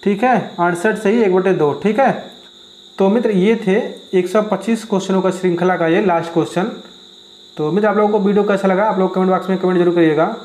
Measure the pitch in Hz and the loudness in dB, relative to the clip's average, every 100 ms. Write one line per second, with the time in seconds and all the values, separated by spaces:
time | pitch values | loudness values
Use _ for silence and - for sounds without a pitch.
0 | 190 202 247 226 - - 175 175 214 214 | -2 0 2 0 -2 -2 -2 0 -2 0
1 | 196 233 214 185 190 180 151 139 202 220 | 0 2 2 2 2 2 0 0 -2 2
2 | 262 - - - - - - - - - | 0 0 -8 -20 -20 -20 -20 -20 -20 -2
3 | 190 226 233 196 190 220 214 196 202 - | 2 2 2 2 2 2 0 0 -2 -10
4 | - 185 180 214 214 190 226 226 - 190 | -4 -2 0 -2 -2 -4 -2 -4 -2 -4
5 | 190 190 185 185 185 170 180 180 165 175 | 0 0 0 -2 -2 0 0 0 0 2
6 | 208 170 165 175 151 - 214 - - - | 2 0 -2 -2 -2 -2 -4 -8 -18 -20
7 | - - - - - - 151 180 214 208 | -20 -20 -20 -20 -20 -6 -2 0 0 0
8 | 208 214 196 208 202 196 196 185 214 190 | 0 0 2 0 0 0 0 0 0 0
9 | 185 185 185 180 185 180 185 180 175 175 | -2 0 0 0 -2 -2 0 2 2 4
10 | 160 151 175 220 | 2 2 0 -2